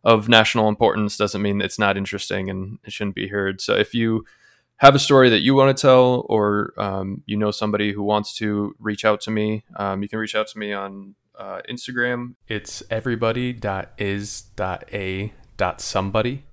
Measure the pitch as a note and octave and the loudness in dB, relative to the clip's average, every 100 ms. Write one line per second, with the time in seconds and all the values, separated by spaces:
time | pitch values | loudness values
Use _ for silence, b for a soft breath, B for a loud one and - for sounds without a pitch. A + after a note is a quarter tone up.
0 | A2+ A2+ G#2+ A2+ G#2+ A#2+ G#2+ G#2 A#2 G#2+ | 6 4 6 6 6 2 0 2 2 2
1 | G#2 - G#2+ G2+ G2+ G2+ G2 - G#2 G2 | -2 -2 -2 0 -2 -2 -4 0 0 0
2 | G2 G2+ - G2 F#2+ F#2+ F#2+ - - - | -4 -8 -6 -6 -4 -8 -10 -14 -16 -8
3 | G#2 G2 G2 G2+ G2 F#2+ - - G#3 A#2 | -6 -6 -6 -4 -4 -4 0 0 0 -2
4 | A2+ A2 - b b b b _ C#3 C#3 | 0 -2 -6 b b b b _ 8 8
5 | - C#3 B2+ A2 G2+ C3+ C3+ C3 C3+ B2+ | 4 6 8 6 4 4 4 4 6 6
6 | B2+ B2 - G#2+ G#2 G#2 - - G2+ F#2+ | 6 2 0 0 2 0 -4 -6 -6 -4
7 | G2 G2 - G#2+ G#2 - G#2+ G#2 G#2 G2+ | -6 -8 -6 -2 -2 -2 -2 0 -2 -2
8 | G2+ G#2+ G#2 - A2 G#2 G2+ - G#2+ G#2 | -2 -2 -2 -6 -4 -2 -4 -6 -8 0
9 | A2 G#2 - A2 G#2+ G#2+ _ - G2+ G2 | 0 0 -2 -2 -2 -4 _ -6 -6 -4
10 | G2+ A2 A2 G#2+ G#2+ G#2+ G#2 G2+ G2 G2 | -6 -8 -4 -4 -4 -8 -8 -8 -8 -12
11 | G2 _ _ - G2+ F#2+ - A#2+ - B2 | -20 _ _ -18 -14 -14 -12 -12 -8 -4
12 | A#2+ A#2+ B2 - - G#2+ - - - A2 | -2 -4 -8 -16 -10 -8 -8 -14 -8 -6
13 | B2+ A#2 A2+ A#2 B2 A#2 G#2+ F#2+ - - | -4 -2 -2 -2 -4 -6 -6 -6 -8 -6
14 | G2+ G2+ G#2 - - - F#2 F2+ - G#2 | -4 -4 -6 -12 -14 -8 -6 -6 -8 -8
15 | F#2+ F#2+ G#2 - - - F#2 - - G2+ | -6 -6 -8 -10 -20 -4 -4 -4 -6 -4
16 | F#2+ A2 A#2+ C#3 - | -2 -2 -2 -6 -14